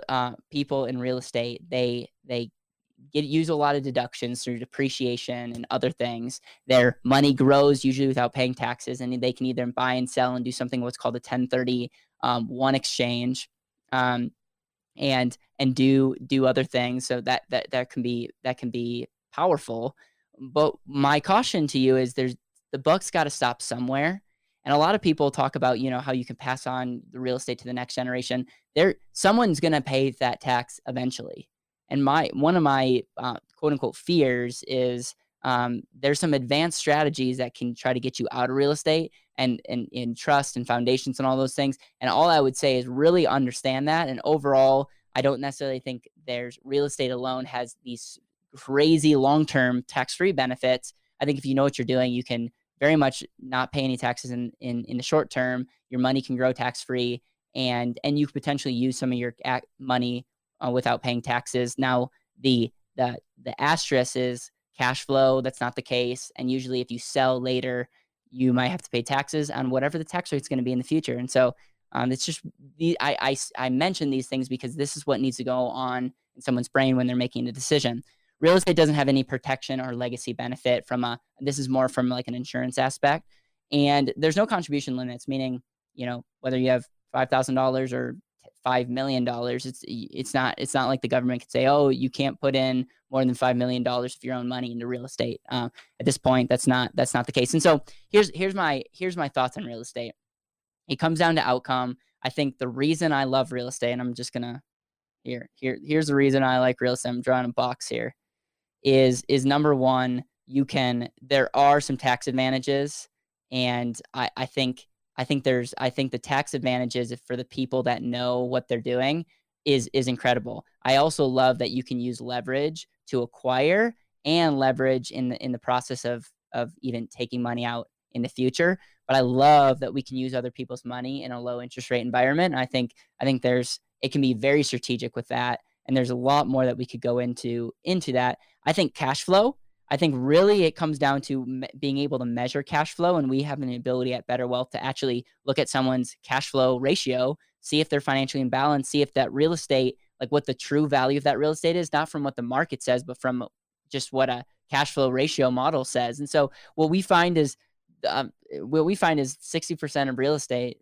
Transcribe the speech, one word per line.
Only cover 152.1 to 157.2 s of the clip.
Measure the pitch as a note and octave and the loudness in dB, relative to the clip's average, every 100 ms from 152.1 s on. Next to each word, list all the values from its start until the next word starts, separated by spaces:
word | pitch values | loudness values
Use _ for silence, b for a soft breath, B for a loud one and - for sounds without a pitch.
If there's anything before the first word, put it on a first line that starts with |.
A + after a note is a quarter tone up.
| D#3 | -4
what | C#3 B2+ | -6 -6
the | |
market | A#2+ C3 E3+ C3+ | -4 -2 -2 -4
says, | - B2 | 0 0
but | C#3+ B2+ | -2 -6
from | C3 B2 A#2 _ _ _ _ | -4 -4 -8 _ _ _ _
just | C#3 - | -8 -4
what | C3 C3 | 0 0
a | A#2+ - _ - | 0 -8 _ -4
cash | C#3+ D3 | 0 0
flow | - C3 | 0 0
ratio | B2+ D3+ - C3 | 2 0 2 2
model | B2+ C#3 D3+ | 2 0 0
says. | B2+ - A#2+ B2+ | -2 -2 -2 -6
And | C#3+ | -2
so | D3+ C#3 B B - | 2 0 B B 0
what | D#3 | 2
we | F#3 | 2
find | F#3 F3 | 4 4